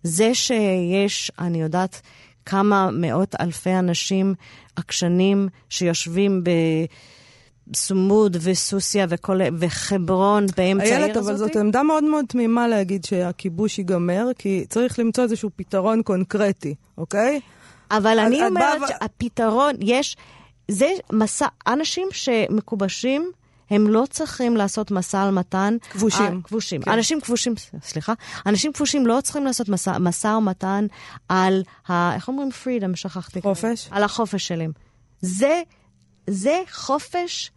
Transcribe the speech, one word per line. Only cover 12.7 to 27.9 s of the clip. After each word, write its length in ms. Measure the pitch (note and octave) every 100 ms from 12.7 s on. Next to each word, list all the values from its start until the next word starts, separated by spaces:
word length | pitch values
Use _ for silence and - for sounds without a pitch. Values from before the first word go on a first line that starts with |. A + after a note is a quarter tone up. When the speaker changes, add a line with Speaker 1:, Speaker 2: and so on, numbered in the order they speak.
| A3 F#3+ G3 E3
Speaker 2:
שהכיבוש 720 | F#3+ F3+ F3+ F#3+ E3 G#3+ -
ייגמר, 500 | F#3 F3+ F3 F3+ A#3+ B3+
כי 280 | G3 F#3+ -
צריך 300 | - B3 -
למצוא 240 | A3+ A3
איזשהו 260 | B3 A3 G#3+ -
פתרון 480 | F#3+ G3 F#3+ A3
קונקרטי, 720 | A3 F#3 F#3 G#3+ G3+ G3 D#3 C#3 _ -
אוקיי? 420 | D#3+ G3+ A#3 C#4+ - - - - _
Speaker 1:
אבל 280 | G#3+ G#3 A3+
Speaker 2:
את, 80 | G#3+
Speaker 1:
אני 140 | C4
Speaker 2:
את 60 | F4
Speaker 1:
אומרת 300 | F4+ E4+ D4+
Speaker 2:
באה 40 |
ו- 40 | C#4
Speaker 1:
שהפתרון, 880 | - A3 _ A#3+ - A3+ A3 C#4+ C4+
יש, 360 | G3+ B3 C#4+ - - - - _ -
זה 220 | G3 C#4 F#4 -
מסע, 360 | A3 G#3+ - C#4+ - -
אנשים 400 | B3+ D#4 - F#4+
שמכובשים, 1200 | F#4+ - A#3 G#3+ G#3+ - G#3+ G3 - B3 C#4 E4+ F4+ _ _ _
הם 160 | G#3 G#3+
לא 160 | A3 C4+
צריכים 480 | - D#4 - B3 A#3
לעשות 340 | G3+ - G#3+
משא 340 | G3+ F3 G3 G3
ומתן 480 | G3 F3+ F#3+ G3+ A#3 -
Speaker 2:
כבושים. 360 | G3 G#3+ F#3+ G3+
Speaker 1:
על, 140 | F3+
כבושים. 380 | E3+ G#3+ - E3
Speaker 2:
כן. 100 | -
Speaker 1:
אנשים 300 | A3+ A3 D#4+
כבושים, 320 | - A#3 - A3+ - D#3
סליחה. 320 | -